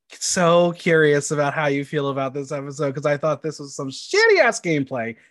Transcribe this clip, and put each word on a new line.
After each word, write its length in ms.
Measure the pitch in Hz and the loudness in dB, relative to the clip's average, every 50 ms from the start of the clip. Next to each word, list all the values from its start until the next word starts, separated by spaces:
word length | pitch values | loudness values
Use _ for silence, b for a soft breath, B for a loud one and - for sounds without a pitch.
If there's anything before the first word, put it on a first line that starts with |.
| _ _ - | _ _ -14
so 640 | - - - - 185 175 165 175 175 175 175 170 | -8 -6 -4 0 2 4 4 6 6 4 2 0
curious 580 | - - 180 165 160 156 147 147 143 139 - 156 | -2 0 2 4 4 6 4 4 2 0 0 -2
about 220 | 147 143 139 131 | 0 0 0 -2
how 120 | 160 151 | -2 -2
you 180 | 143 139 143 139 | 0 0 -2 -4
feel 260 | - - 147 139 139 | -4 -4 -4 -2 -2
about 240 | 135 139 135 131 131 | -2 -4 -4 -6 -6
this 180 | 143 139 131 156 | -8 -8 -8 -8
episode 420 | 139 139 143 139 143 151 139 131 | -8 -8 -8 -6 -4 -4 -4 -4
'cause 100 | 151 143 | -2 -2
I 120 | 147 147 | -2 0
thought 260 | 139 - 156 147 - - | 0 0 -2 -2 -2 -4
this 160 | 156 147 - | -8 -10 -10
was 160 | 143 139 - | -12 -14 -10
some 140 | - 143 135 | -10 -10 -8
shitty-ass 680 | 135 - - - - 403 453 453 403 349 277 233 208 - | -10 -12 -8 -2 0 2 4 4 6 4 4 2 2 0
gameplay 560 | - 175 156 143 135 - 135 123 113 117 113 b b b | -2 0 0 0 0 -2 -4 -6 -6 -6 -8 b b b